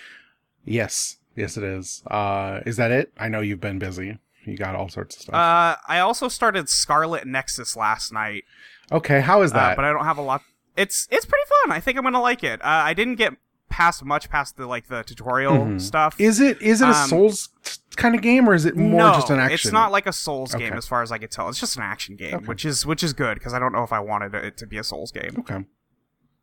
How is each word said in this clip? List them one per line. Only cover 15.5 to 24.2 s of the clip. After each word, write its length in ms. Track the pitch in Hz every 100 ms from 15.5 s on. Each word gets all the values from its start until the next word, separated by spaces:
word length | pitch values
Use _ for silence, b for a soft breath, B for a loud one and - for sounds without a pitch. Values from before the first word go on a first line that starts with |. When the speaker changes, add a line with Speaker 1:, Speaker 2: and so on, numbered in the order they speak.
Speaker 1:
Mm-hmm. 240 | 135 113 95
Speaker 2:
stuff. 360 | 95 156 156 -
Speaker 1:
Is 200 | 214 220
it, 220 | 277 -
is 200 | 214 226
it 40 | 254
a 40 | 151
Speaker 2:
Um, 120 | 139
Speaker 1:
Souls 400 | 165 214 196 - _
t-, 140 | - - _ -
kind 200 | 240 233
of 60 |
game, 280 | 233 254 233
or 40 |
is 120 | 175 160
it 100 | 170
more 240 | 214 214
Speaker 2:
no, 140 | 220
Speaker 1:
just 160 | 165 135
an 100 | 135
action? 140 | 131 165
Speaker 2:
it's 160 | 208
not 200 | 214 220
like 140 | 202 190
a 60 |
Souls 400 | - 160 139 131
game 140 | 120 117
Speaker 1:
Okay. 100 | 117
Speaker 2:
as 100 | -
far 140 | 123
as 100 | 117
I 60 | 110
can 120 | 110
tell. 200 | - 90
It's 100 | -
just 160 | 117 123
an 60 |
action 320 | 101 104 - 98
game, 200 | 80 90
Speaker 1:
Okay. 100 | 107
Speaker 2:
which 200 | 110 156
is, 200 | 135 143
which 180 | 156
is 100 | 165
good, 280 | 135 123 104
'cause 120 | 123
I 60 | 123
don't 140 | 127
know 100 | 117
if 80 | 117
I 60 | 110
wanted 340 | 104 104